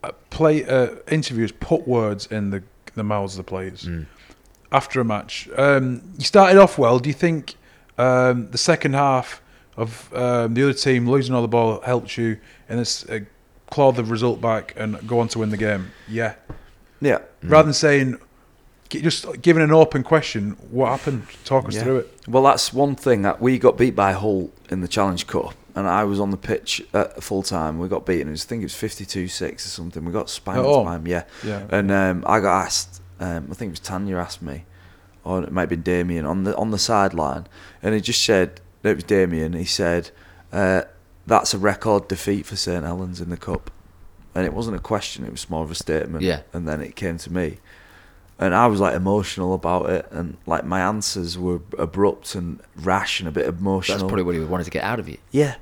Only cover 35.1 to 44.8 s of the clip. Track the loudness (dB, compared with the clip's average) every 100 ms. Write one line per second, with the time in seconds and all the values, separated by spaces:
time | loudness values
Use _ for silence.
35.1 | _ -4 -4 -2 -4 -2 -2 0 0 0
36.1 | -2 -2 -2 -2 -2 -2 -2 0 2 2
37.1 | 2 -4 -4 -12 -20 -20 -6 -2 -2 0
38.1 | -2 2 4 2 -4 -20 _ -2 -2 2
39.1 | 2 2 0 -4 -4 -4 -2 0 0 -4
40.1 | -18 -20 -20 -8 0 2 2 0 -14 _
41.1 | -20 2 2 4 0 0 0 0 0 0
42.1 | -6 -2 -4 -4 -8 -4 -4 -4 -6 -8
43.1 | -8 -8 -8 -6 -8 -8 -20 -20 -20 -20
44.1 | -20 -10 -4 -4 -4 -6 -8